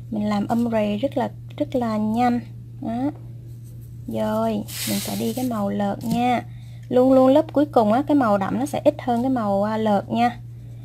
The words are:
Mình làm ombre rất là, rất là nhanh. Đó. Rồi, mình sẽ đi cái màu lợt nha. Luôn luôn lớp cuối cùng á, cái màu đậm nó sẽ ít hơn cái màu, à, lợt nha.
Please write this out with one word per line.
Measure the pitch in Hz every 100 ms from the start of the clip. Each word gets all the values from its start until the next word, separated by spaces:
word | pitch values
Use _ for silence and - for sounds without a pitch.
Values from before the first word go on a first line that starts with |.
| -
Mình | 208 208
làm | 208 -
ombre | 233 240 220 208 208
rất | 285 269
là, | 220 - - -
rất | 294 262
là | 233 214
nhanh. | 214 226 247 240 - - - -
Đó. | 226 233 277 302 - - - - - - - - -
Rồi, | 220 214 214 226 214 226 - 220
mình | 202
sẽ | 214 202
đi | 226
cái | 226
màu | 254 220 202
lợt | 202 202 196
nha. | 233 233 247 240 - - - - -
Luôn | 247 262
luôn | 262 262
lớp | 285 320
cuối | 277 294
cùng | 247 208
á, | 233
cái | 302
màu | 294 233 202
đậm | 190 208
nó | 294
sẽ | -
ít | - 294
hơn | - 233
cái | 262
màu, | 254 208 196
à, | 208 220
lợt | 220 202 -
nha. | 220 240 - - - - -